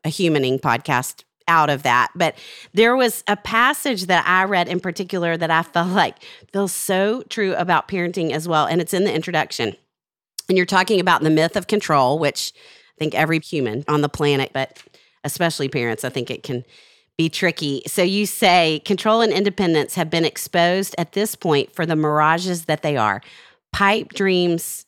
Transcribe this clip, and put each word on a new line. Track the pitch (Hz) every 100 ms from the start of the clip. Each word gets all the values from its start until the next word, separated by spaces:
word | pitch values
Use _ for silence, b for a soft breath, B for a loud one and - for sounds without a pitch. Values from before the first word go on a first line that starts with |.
a | 151
humaning | 156 170 151 127 131
podcast | 139 117 - 127 131 - _ _ -
out | 165 151
of | 139
that. | 131 120 120 175
But | 165 - B B B
there | 185 226 254
was | 247 - -
a | 208
passage | - 226 247 294 294 214 180
that | 175 -
I | 185
read | 190 190 175
in | 180
particular | 185 180 180 185 170 165
that | 165
I | 160
felt | 170 175 175
like | 190 143 - B B B
feels | 196 196
so | - - 190 202 247 -
true | - 196 175
about | 175 165 -
parenting | 190 175 175 165
as | 139 165
well. | 156 147
And | 165
it's | 160
in | 185
the | 196
introduction. | 151 160 170 123 - 113 - _ _ _ _ _ - -
And | 185
you're | 180
talking | 190 185 202
about | 180 165
the | 156
myth | 156 165 208
of | 180
control, | 208 - 147 127 151
which | 147 - - B B B B _
I |
think | 156
every | - 156 160
human | - 160 123 110 147
on | 151
the | 147
planet, | - 147 139 135
but | 135 135 - - b b b
especially | 143 - 135 - 139
parents, | 135 120 110
I | 127
think | 127 120
it | 123
can | - 123 - b b b b -
be | 160
tricky. | - 180 160 151 139 -
So | -
you | 180 196 208
say, | - 196 180 160 156
"Control | - 190 214 226
and | 220
independence | - 202 185 180 160 - -
have | 160
been | 170
exposed | 165 - - 175 170 185 190 -
at | 170
this | - 208 -
point | 175 143 -
for | - 165
the | 156
mirages | 156 151 151 165 185 170
that | 165 151
they | 156 139
are, | 107 101 B B B B _
pipe | - 196 220 -
dreams | - 190 185 175 170 - -